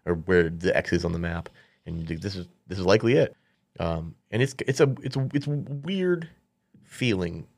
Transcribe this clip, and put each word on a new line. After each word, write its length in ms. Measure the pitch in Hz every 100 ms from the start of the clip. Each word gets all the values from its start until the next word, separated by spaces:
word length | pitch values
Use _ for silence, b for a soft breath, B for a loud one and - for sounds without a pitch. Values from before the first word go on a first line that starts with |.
| 85
or 80 |
where 340 | 85 87 90 82
the 260 | 82 92 -
X 160 | -
is 120 | 87
on 80 | 87
the 60 | 85
map, 300 | 85 82 - b b b 82
and 120 | 82
you 80 | 80
think, 140 | 82
"This 160 | 101 95
is, 100 | 87 _ -
this 120 | 92
is 60 |
likely 300 | 90 107 113
it." 200 | 151 - - _ _ _ -
Um, 340 | 85 82 82 - _
and 120 | 107
it's, 120 | 135 - -
it's 140 | 127
a, 140 | 143 131
it's 140 | 139 135
a, 120 | 135
it's 140 | 143 143
a 40 |
weird 800 | 147 135 143 156 196 180 170 165 - _ _ _ -
feeling 600 | _ - 127 95 87 92 -